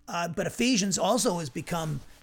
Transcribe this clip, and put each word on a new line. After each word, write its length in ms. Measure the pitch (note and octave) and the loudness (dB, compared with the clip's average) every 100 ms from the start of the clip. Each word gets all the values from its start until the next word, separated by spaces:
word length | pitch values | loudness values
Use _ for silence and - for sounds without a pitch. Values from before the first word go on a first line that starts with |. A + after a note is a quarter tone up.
| - | -8
Uh, 200 | E3+ E3+ | -4 -2
but 180 | - F3+ | -2 -4
Ephesians 520 | - A#3+ A#3+ G3 D3+ | 2 2 4 2 2
also 400 | F3+ A#3+ F#3+ F3 | 2 4 2 0
has 120 | D3+ | -2
become 500 | F3 - E3+ D#3 C#3+ - - | -6 -4 -2 -2 -4 -8 -18